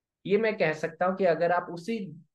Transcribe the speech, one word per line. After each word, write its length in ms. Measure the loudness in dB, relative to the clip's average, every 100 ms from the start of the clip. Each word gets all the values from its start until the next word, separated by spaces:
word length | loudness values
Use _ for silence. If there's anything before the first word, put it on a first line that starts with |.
| _ _ 0
ये 120 | 2
मैं 200 | 2 2
कह 160 | 0
सकता 320 | 0 -4 -2 -2
हूं 100 | 2
कि 100 | 2
अगर 260 | 4 2
आप 120 | 0
उसी 500 | -2 -8 -6 -6 -8 -14 -20